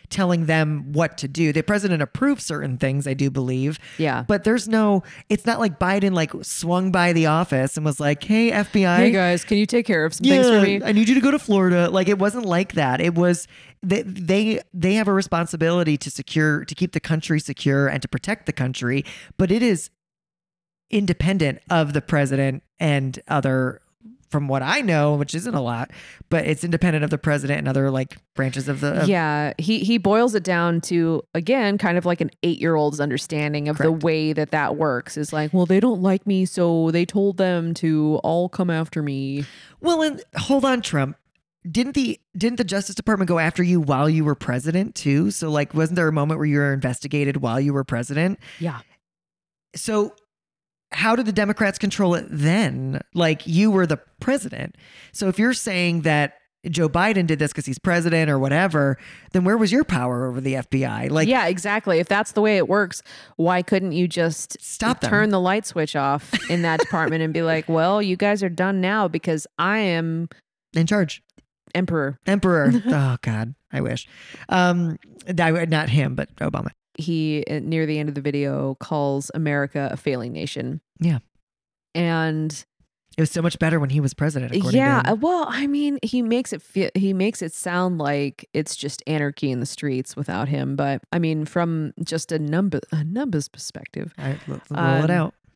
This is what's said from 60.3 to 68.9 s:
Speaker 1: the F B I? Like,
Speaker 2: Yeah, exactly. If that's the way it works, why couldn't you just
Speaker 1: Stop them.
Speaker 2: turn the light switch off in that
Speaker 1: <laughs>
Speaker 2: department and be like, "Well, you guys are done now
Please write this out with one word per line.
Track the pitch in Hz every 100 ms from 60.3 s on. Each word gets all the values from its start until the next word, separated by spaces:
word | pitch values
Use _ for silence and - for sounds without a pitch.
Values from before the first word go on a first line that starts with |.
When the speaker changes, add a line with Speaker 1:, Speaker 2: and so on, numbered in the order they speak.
| 123
Speaker 1:
the | 135 131
F | 120
B | 135 131
I? | 110 127
Like, | 151 160
Speaker 2:
Yeah, | 262 180
exactly. | 185 196 208 208 165
If | 170
that's | 202 214
the | -
way | 214 202
it | 160
works, | 196 190 - - - - -
why | 165 180
couldn't | 180 196 185
you | 160 180
just | 165 165 156 - -
Speaker 1:
Stop | - - 226 254
them. | 262
Speaker 2:
turn | 208 214
the | 196
light | 180 202 202
switch | - 156
off | 151 139 139 - 226 -
in | 175
that | 170 160
Speaker 1:
<laughs> |
Speaker 2:
department | 160 165 160 160
and | 160
be | 160
like, | 165 160 156
"Well, | 160 165 202
you | 208 180
guys | 208 208
are | 190
done | 165 185 196
now | 180